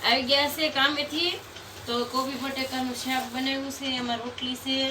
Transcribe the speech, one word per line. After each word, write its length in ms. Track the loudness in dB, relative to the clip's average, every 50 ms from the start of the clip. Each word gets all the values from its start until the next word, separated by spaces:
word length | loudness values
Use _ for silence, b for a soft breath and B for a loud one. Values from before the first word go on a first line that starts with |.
| 4
આવી 160 | 4 4 4
ગયા 280 | 4 4 4 4 4 2
છે 200 | 2 2 0 2
કામેથી, 680 | 4 4 4 4 4 2 -2 -2 0 0 0 0 -2 -4 -10 -12 -14 -14 -14 -14 -14 -12 -4
તો 200 | -2 0 0 0
કોબી 260 | 2 0 0 0 0 -2 -4
બટેકાનું 540 | -4 -4 -2 -2 -4 -2 -2 -2 -2 -2 -2
શાક 280 | -4 -2 0 0 0 0 -2 -4
બનાવ્યું 380 | -2 0 0 0 0 -2 -4
છે, 140 | -6 -4 -2
એમાં 320 | -2 -2 0 0 0 -2
રોટલી 380 | -2 -2 -6 -6 -4 -4 -4 -4
છે 320 | -4 -2 0 0 2 2 0